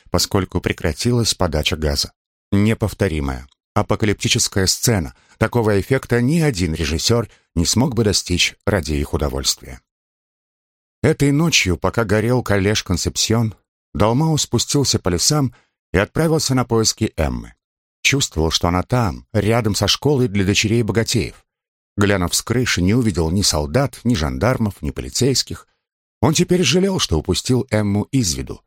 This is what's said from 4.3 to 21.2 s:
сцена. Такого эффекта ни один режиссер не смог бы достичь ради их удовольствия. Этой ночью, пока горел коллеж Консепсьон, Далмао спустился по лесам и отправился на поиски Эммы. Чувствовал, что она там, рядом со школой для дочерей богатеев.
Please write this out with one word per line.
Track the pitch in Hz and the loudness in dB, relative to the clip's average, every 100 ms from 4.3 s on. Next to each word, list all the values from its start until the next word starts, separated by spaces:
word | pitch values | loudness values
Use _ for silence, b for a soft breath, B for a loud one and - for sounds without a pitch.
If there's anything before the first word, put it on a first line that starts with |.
| 113 - 98 92 | -2 -2 0 0
сцена. | - - 107 69 b b b | 0 0 0 -2 b b b
Такого | 110 123 110 101 | 0 2 2 0
эффекта | - 131 - 120 | 2 -2 0 0
ни | 123 170 | 2 2
один | 151 92 87 78 | 0 0 -2 -2
режиссер | 76 80 - 117 104 b b 82 | -2 -2 0 0 -2 b b -2
не | 85 | 0
смог | 107 135 110 | 2 0 2
бы | |
достичь | 107 90 - 87 - - - | 0 0 -2 0 0 -2 -2
ради | 101 78 | -2 0
их | 73 73 76 | -2 -2 -2
удовольствия. | 73 65 67 - 65 62 _ _ _ _ _ _ _ _ _ _ _ _ | -2 -2 -4 -6 -10 -20 _ _ _ _ _ _ _ _ _ _ _ _
Этой | 139 156 143 | -2 2 2
ночью, | 143 170 - 92 82 | 2 2 2 0 0
пока | 95 117 107 | 0 0 0
горел | 107 113 127 | 0 2 -2
коллеж | - 101 95 110 | 0 0 2 0
Консепсьон, | - 87 87 - - 110 110 - _ _ _ - | -2 -2 -2 -2 0 0 0 -4 _ _ _ 0
Далмао | 107 123 160 151 | 2 4 2 0
спустился | - 117 - 143 131 107 | 0 -2 0 0 0 0
по | 92 | 0
лесам | 87 - 151 131 b b b _ | 0 0 0 0 b b b _
и | 90 | 0
отправился | 104 - 160 156 - | 0 0 0 0 2
на | 127 | 0
поиски | 120 113 110 - 110 - | 2 0 0 0 -4 -2
Эммы. | 73 60 57 - _ _ _ _ | -2 -2 -10 -18 _ _ _ _
Чувствовал, | - 139 - 80 80 | 0 0 -2 0 0
что | - 87 | 0 0
она | 90 | 0
там, | - 127 104 62 - | 0 0 0 -4 -4
рядом | 107 98 113 107 | -2 0 0 0
со | 95 101 | 0 0
школой | - 143 143 123 | 0 0 2 0
для | 101 92 | 0 0
дочерей | 101 104 117 | 2 2 0
богатеев. | 107 107 110 113 | 0 0 0 -2